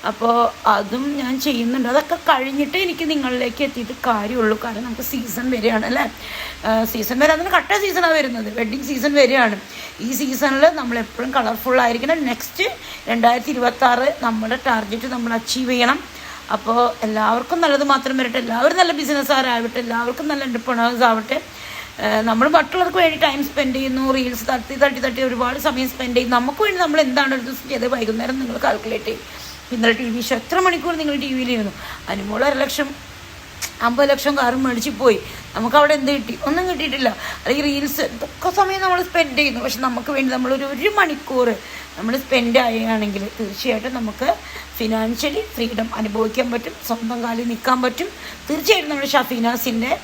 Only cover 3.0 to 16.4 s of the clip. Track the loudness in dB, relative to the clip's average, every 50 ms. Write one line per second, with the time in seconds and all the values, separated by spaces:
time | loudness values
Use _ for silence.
3 | -2 0 0 0 0 0 -2 0 -2 -2 -2 -2 -2 -2 -2 -6 -8 -8 -8 -4
4 | 0 0 0 0 0 -2 0 2 2 2 2 0 -2 -6 -6 -6 -6 -6 -6 -6
5 | -6 -6 -4 -6 -6 -6 -6 -4 -2 -2 -2 2 2 2 2 2 0 0 0 0
6 | 0 -2 -4 -10 -14 -12 -10 -10 -10 -10 -12 -6 -2 0 2 2 2 0 -2 -4
7 | -4 -2 2 4 6 4 4 4 2 2 0 0 2 2 0 2 2 0 2 2
8 | 2 4 4 2 2 0 -2 -4 -6 -4 -4 -4 -4 -2 -4 -6 -4 -4 -4 0
9 | 0 2 6 6 6 6 6 4 4 4 2 -2 -8 -14 -14 -14 -14 -14 -10 -8
10 | -6 -4 -4 -2 -2 -2 0 0 2 2 4 8 6 6 6 4 -4 -2 -2 -2
11 | -4 -4 -6 -6 -6 0 0 0 0 0 -2 -2 0 2 4 4 4 4 2 0
12 | 0 0 0 0 0 -2 -2 -4 -8 -12 -4 -2 -2 -2 -2 -6 -14 -14 -14 -12
13 | -4 -2 0 4 4 4 4 4 0 -4 -2 0 0 0 2 4 4 4 4 4
14 | 2 0 0 0 -2 -2 -2 0 -2 -2 -2 -2 0 0 0 0 -2 -4 -6 -6
15 | -6 -6 -4 -4 -2 -2 -2 -4 -2 -4 -4 -2 0 0 2 2 2 2 2 0
16 | -4 -12 -16 -16 -16 -16 -16 -16